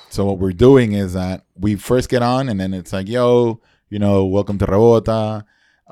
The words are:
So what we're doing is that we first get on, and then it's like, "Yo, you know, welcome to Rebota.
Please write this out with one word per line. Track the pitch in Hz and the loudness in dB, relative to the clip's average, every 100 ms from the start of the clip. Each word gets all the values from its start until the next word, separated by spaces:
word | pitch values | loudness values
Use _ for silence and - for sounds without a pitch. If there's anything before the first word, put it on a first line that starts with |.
| _ | _
So | - | -4
what | 98 95 | -4 -2
we're | 95 | -4
doing | 87 123 139 113 | 4 6 6 4
is | 104 95 | -2 -4
that | 92 92 92 _ - | -4 -6 -8 _ -6
we | 104 | -4
first | 101 - 127 123 | -4 -2 -2 0
get | 123 | -2
on, | 120 127 135 | 0 -2 -4
and | 98 | -4
then | 95 | -6
it's | 95 87 | -8 -8
like, | 95 95 | -8 -6
"Yo, | 120 123 123 117 113 _ _ _ | -2 2 2 2 -4 _ _ _
you | 104 | -4
know, | 104 98 | 0 2
welcome | 95 98 98 101 | 2 -2 -2 -4
to | 95 | 0
Rebota. | 95 117 113 98 110 107 107 - _ _ _ _ | 4 4 4 0 -4 -4 -8 -14 _ _ _ _